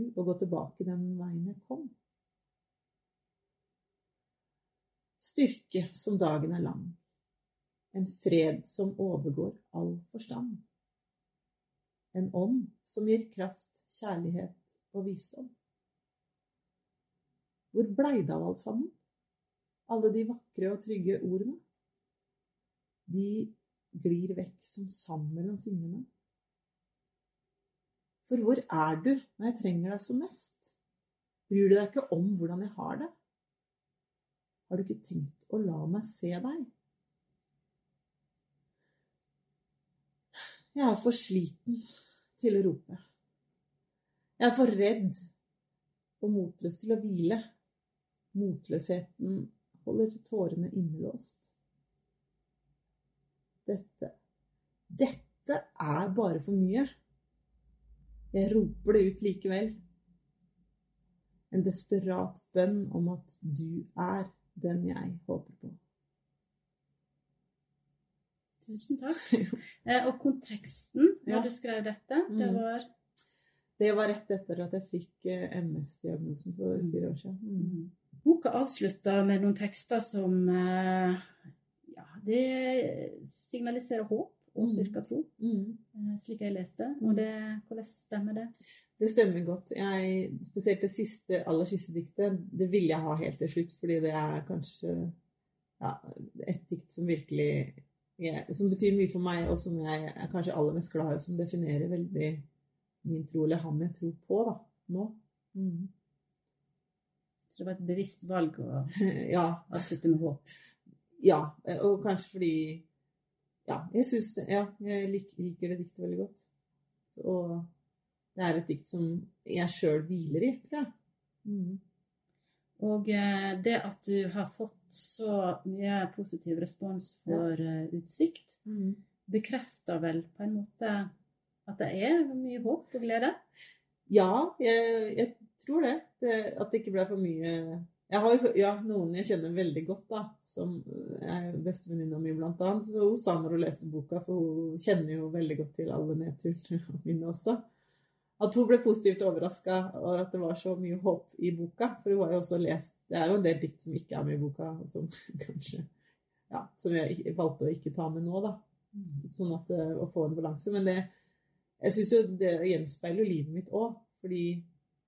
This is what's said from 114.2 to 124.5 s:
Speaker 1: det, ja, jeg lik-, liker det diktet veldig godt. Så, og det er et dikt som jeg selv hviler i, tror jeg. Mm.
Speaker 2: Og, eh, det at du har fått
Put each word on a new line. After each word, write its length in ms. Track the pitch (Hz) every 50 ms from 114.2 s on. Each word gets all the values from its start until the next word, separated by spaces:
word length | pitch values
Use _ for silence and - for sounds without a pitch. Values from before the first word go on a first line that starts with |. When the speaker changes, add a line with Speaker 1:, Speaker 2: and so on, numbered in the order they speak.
| 220 - -
Speaker 1:
det, 100 | 202 - -
ja, 160 | 196 202 202 202 - -
jeg 280 | 202 208 202 202 196 196
lik-, 280 | 196 196 196 - - -
liker 300 | 180 180 170 - 180 175
det 80 | 180 175
diktet 240 | 175 175 - - 180
veldig 140 | 175 175 180
godt. 280 | 196 202 - _ _ _ _ _ _ _ _ _ _ _ _ _ _ _
Så, 120 | _ - -
og 400 | 185 185 180 175 170 170 170 170 170 - _ _ _ _ _ _ _ _ _ _ _ _ 185
det 60 | 185
er 120 | 170 160 165
et 100 | 165 -
dikt 200 | 151 139 - -
som 400 | - 175 170 165 170 180 - - - _ _
jeg 240 | - - 175 175 170
selv 380 | - - 190 160 151 156 156 165
hviler 360 | 185 175 165 147 - 165 226
i, 80 | 269 247 -
tror 160 | - - 294 294
jeg. 120 | 269 - - _ _ _ _ _ _ _ _ _ -
Mm. 340 | 208 208 196 180 175 190 190 - _ _ _ _ _ _ _ _ _ _ _ _ _ _ _ _ _ _ -
Speaker 2:
Og, 280 | 208 214 214 208 202 214
eh, 520 | 208 202 202 202 196 196 196 196 190 185
det 140 | 185 233 233
at 220 | - - 202 - - -
du 240 | 202 202 196 190 180
har 180 | 175 208 175
fått 280 | 139